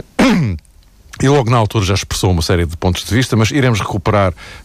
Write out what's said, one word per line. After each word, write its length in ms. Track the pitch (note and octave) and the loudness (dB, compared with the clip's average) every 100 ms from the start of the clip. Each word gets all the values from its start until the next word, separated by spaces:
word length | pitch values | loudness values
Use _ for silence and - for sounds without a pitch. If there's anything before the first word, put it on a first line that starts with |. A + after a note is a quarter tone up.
| - - | -6 0
<clears throat> 460 | B3 G3 A2+ E2 - - - - - - | 2 2 -2 -6 -12 -20 -20 -20 -18 -2
E 80 | C3+ | 2
logo 220 | C#3+ A2+ | 2 2
na 60 | B2 | 2
altura 280 | G#2 A2+ | 2 0
já 100 | F#2 | 0
expressou 360 | G2 - - F#2+ | -2 -4 -2 0
uma 100 | E2+ | 0
série 240 | D#2+ F2 | 0 0
de 120 | D#2+ E2+ | -2 -2
pontos 280 | F#2+ E2+ | -2 -2
de 100 | - | -2
vista, 220 | A2+ B2+ A2+ | -2 0 0
mas 140 | A2 | 0
iremos 280 | D3 B2+ G2+ | 2 0 0
recuperar 540 | - G#2 A2 G2+ F#2+ - - - | -2 -4 0 2 0 -2 -12 -12